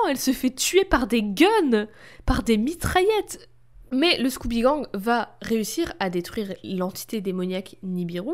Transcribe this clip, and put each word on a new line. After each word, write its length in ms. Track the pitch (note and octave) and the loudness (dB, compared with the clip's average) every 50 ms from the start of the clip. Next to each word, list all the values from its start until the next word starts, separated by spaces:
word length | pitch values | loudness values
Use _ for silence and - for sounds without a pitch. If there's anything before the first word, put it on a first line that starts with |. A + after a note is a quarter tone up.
| A4+ E4+ | 4 4
elle 80 | C#4 B3+ | 2 0
se 120 | - C4 | 0 0
fait 200 | B3+ - - B3+ B3+ | 0 0 0 -2 -2
tuer 300 | - - - - F#4 G4 | -2 -2 2 4 4 4
par 220 | F#4+ E4 C4 - G3 | 4 2 2 2 2
des 160 | A3+ A#3 G#3 | 0 0 0
guns, 640 | G#3 G3 F#3+ D#4 G4+ A4+ A4 E4+ C4+ A3+ G#3+ G#3 - - - - - - - - | 0 2 4 6 6 6 4 4 4 2 2 0 -2 -8 -16 -20 -20 -20 -6 -2
par 180 | - C4 - G3 | -2 0 0 2
des 140 | A#3 A3+ G#3+ | 2 2 2
mitraillettes. 920 | A3 C#4 F4 - - - - F#4 F#4 G#4 A4 G#4 - - - - - - - - - - - - - - | 2 0 -2 -4 -2 0 2 4 4 4 2 2 0 -4 -8 -16 -18 -20 -20 -20 -20 -20 -20 -20 -10 -6
Mais 260 | B3+ C4 D4+ F4+ - - | -2 0 2 2 2 2
le 100 | A#3 C4 | 0 -2
Scooby 320 | B3 - - A#3 A#3 A#3 | -2 -4 -6 -4 0 2
Gang 260 | A3+ C4 D4+ D4+ B3 - - | 2 2 2 0 -2 -6 -8
va 440 | G#3 F#3+ A#3 A#3+ A#3 G#3 - - - | -4 -2 0 0 0 -2 -4 -8 -10
réussir 520 | - - A3+ A3+ G#3+ - - - E4+ - - - | -4 -2 -2 -2 -2 -2 -2 -4 -4 -4 -4 -4
à 100 | G3 F#3+ | -4 -2
détruire 420 | F3 F3+ F3 - - A3+ G#3 G3 F#3 - - | -2 -4 -4 -4 -6 -8 -6 -6 -8 -10 -8
l'entité 580 | - F#3+ F3+ F3+ F#3 - - - - - A3 | -6 -4 -4 -4 -4 -6 -8 -10 -8 -8 -6
démoniaque 560 | F#3 G3 F3+ F3+ F3+ F#3 F#3 F#3 F#3+ - - - | -4 -4 -4 -4 -4 -4 -4 -6 -8 -10 -14 -12
Nibiru, 520 | - F#3+ F3+ F3+ F3 E3+ E3+ F3 F#3 C4 | -8 -6 -4 -4 -4 -4 -6 -6 -6 -6